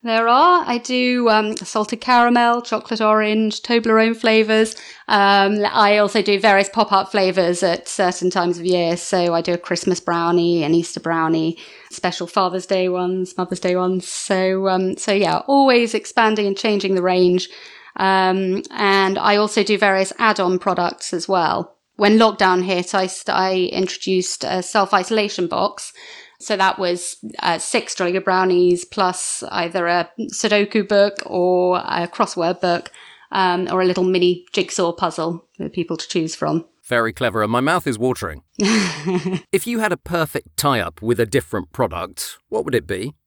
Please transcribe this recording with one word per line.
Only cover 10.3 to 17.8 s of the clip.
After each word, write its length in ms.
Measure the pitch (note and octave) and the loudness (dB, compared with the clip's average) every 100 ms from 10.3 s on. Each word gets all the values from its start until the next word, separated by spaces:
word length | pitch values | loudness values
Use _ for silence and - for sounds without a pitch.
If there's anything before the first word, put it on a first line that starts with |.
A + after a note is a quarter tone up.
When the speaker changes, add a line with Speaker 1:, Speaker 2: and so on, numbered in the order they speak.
| F3 E3+ E3+ | 2 2 0
Speaker 1:
an 120 | D3 E3+ | 2 0
Easter 240 | E3+ - | 0 -8
brownie, 580 | E3 E3 D#3+ D#3+ D#3+ E3 - - - | -4 -2 0 0 -2 -4 -14 -20 -20
special 380 | - F3+ - E3+ | -6 -6 -6 -4
Father's 400 | - F#3 F#3 F#3 | -2 0 -2 -2
Day 220 | F#3+ F#3 | -2 0
ones, 460 | F3+ F3+ F#3 F3+ - | -2 -2 -4 -4 -6
Mother's 220 | F3+ F#3 | -6 -4
Day 160 | F3+ F3+ | -2 0
ones. 320 | F3+ F#3 - | 0 -2 -6
So, 640 | - - F#3+ F#3 F#3+ F#3+ | -12 -4 0 0 0 0
um, 280 | F#3 F#3 - | 0 -2 -4
so 140 | - | -2
yeah, 260 | G3+ F3+ D#3+ - | 0 2 0 2
always 480 | C#4 C4+ A#3+ A#3 A3+ | 4 6 4 2 -2
expanding 500 | - - A3 G#3+ G3+ | -2 2 2 2 -2
and 100 | G3 | -2
changing 380 | A3+ G#3 F#3+ | -2 0 0
the 80 | F#3+ | 0
range. 480 | F3+ F3+ F3+ F3+ - - - - | 2 4 4 2 -2 -14 -20 -20